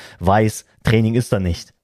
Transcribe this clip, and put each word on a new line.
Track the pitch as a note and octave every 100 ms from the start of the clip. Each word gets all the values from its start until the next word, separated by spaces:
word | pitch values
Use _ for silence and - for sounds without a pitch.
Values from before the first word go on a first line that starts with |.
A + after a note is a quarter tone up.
| - -
weiß, | E2+ G2 - - - _
Training | - A2+ A2 A2+
ist | A#2+
da | G#2+
nicht. | F#2 E2 - _